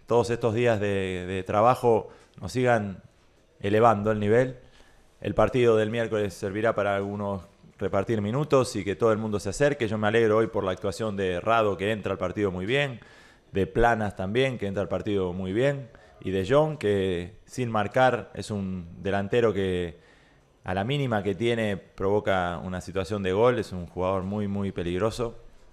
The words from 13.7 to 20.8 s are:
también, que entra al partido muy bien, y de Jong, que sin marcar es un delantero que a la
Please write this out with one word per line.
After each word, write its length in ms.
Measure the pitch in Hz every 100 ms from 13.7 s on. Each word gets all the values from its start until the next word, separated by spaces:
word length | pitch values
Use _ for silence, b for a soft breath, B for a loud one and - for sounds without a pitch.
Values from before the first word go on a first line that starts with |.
| 117 117 113 104 -
también, 420 | 92 117 135 117
que 80 | 98
entra 160 | 98
al 60 | 92
partido 440 | 95 98 101 90
muy 200 | 90 92
bien, 360 | 101 139 139 127 B B B
y 100 | 95
de 160 | 95 92
Jong, 300 | 139 156 147
que 600 | 104 101 95 87 87 -
sin 260 | - - 120
marcar 600 | 110 101 131 127 117 -
es 160 | - 98
un 520 | 104 95 92 85 -
delantero 500 | 95 98 98 123 117
que 460 | 98 95 90 87 - b b b b b _
a 100 | -
la 100 | 92